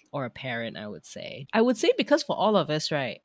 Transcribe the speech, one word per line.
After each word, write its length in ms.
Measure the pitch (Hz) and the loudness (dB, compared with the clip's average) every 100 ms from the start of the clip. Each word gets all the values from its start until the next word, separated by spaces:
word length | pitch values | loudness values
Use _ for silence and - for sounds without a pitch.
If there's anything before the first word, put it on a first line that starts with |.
| _ | _
or 120 | 143 123 | -6 -6
a 40 | |
parent, 460 | - 131 117 117 - | -8 -8 -6 -6 -8
I 100 | 107 | -10
would 160 | 87 - | -12 -14
say. 420 | - - - 139 | -14 -12 -12 -2
I 100 | 220 | 2
would 140 | 240 247 | 4 4
say 140 | 349 523 | 2 2
because 260 | - 302 | 2 2
for 140 | - - | 2 2
all 200 | 202 208 | 4 4
of 120 | 147 | 2
us, 220 | 151 - | 0 0
right, 300 | 151 127 - | -2 -2 -6